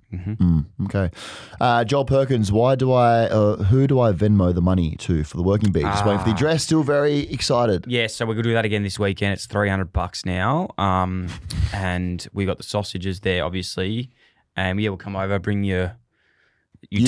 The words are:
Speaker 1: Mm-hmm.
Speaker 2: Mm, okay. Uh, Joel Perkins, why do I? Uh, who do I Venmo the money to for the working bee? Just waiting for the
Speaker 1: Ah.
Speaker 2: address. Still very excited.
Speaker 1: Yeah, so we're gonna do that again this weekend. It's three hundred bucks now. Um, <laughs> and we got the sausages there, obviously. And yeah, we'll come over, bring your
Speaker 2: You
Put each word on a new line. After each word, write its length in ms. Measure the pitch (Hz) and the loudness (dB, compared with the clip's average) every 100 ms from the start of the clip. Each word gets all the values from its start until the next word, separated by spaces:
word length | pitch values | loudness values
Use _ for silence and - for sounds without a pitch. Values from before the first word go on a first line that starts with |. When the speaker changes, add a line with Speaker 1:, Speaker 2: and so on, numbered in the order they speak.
| - | -10
Speaker 1:
Mm-hmm. 200 | 92 90 | -10 -6
Speaker 2:
Mm, 320 | 107 90 80 71 - | 2 4 4 0 -4
okay. 260 | 98 98 87 - - - - - | -2 0 -2 -4 -16 -16 -12 -2
Uh, 240 | - 120 | 2 2
Joel 220 | 113 143 | 2 0
Perkins, 480 | 131 135 135 123 98 | 2 2 2 2 2
why 220 | 104 123 | 4 4
do 180 | 131 131 | 2 2
I? 300 | 127 120 117 | 4 4 4
Uh, 320 | 113 110 104 - | 4 4 2 2
who 300 | 98 131 135 | 2 4 4
do 140 | 131 | 4
I 120 | 117 | 2
Venmo 420 | 85 104 104 90 | 4 4 4 4
the 60 | 87 | 2
money 360 | 90 92 82 - | 2 2 0 -2
to 280 | - 82 | -2 -2
for 140 | 76 80 | -2 -2
the 40 | |
working 300 | 90 104 107 | 2 2 2
bee? 80 | 85 | 2
Just 240 | 95 101 | 0 2
waiting 140 | 104 101 | 2 2
for 80 | 101 | 0
the 60 | |
Speaker 1:
Ah. 20 | |
Speaker 2:
address. 280 | 104 151 160 | 2 2 0
Still 180 | - 160 | 0 0
very 380 | 143 143 147 143 | 2 2 2 0
excited. 680 | 139 135 - 123 117 92 123 | -4 -4 0 2 2 0 -2
Speaker 1:
Yeah, 180 | 120 113 | -2 -2
so 180 | - 117 | -4 -4
we're 80 | |
gonna 80 | 110 | -2
do 100 | 117 | 0
that 140 | 113 110 | 0 0
again 160 | 104 | -2
this 160 | 101 - | -2 -2
weekend. 340 | 101 95 101 | -2 0 -2
It's 140 | 95 - | -4 -4
three 240 | 101 101 | -2 0
hundred 240 | 95 87 | 0 -2
bucks 320 | 92 87 - 92 | -4 -4 -6 -6
now. 420 | 90 104 156 190 - | -2 0 -2 -4 -4
Um, 520 | 98 92 92 92 90 - - | 0 0 0 -4 -6 -10 -8
<laughs> 220 | - - | -4 -2
and 520 | 101 92 90 90 87 - | -2 -4 -4 -4 -6 -8
we 100 | 98 | -6
got 140 | 98 - | -4 -4
the 60 | |
sausages 560 | - 104 101 92 95 92 | -6 -6 -4 -6 -6 -4
there, 220 | - 90 78 | -2 -2 -2
obviously. 640 | 92 87 - 95 113 123 _ _ _ _ - | -4 -6 -6 -4 -6 -8 _ _ _ _ -6
And 220 | 92 98 | -4 -2
yeah, 120 | 107 | -2
we'll 80 | 92 | -4
come 180 | 101 98 | -8 -6
over, 220 | 95 98 | -2 -2
bring 260 | 98 101 | -2 -2
your 320 | 101 92 90 - _ _ _ _ _ _ _ _ - | -2 -2 -4 -8 _ _ _ _ _ _ _ _ -6
Speaker 2:
You 100 | 101 | 0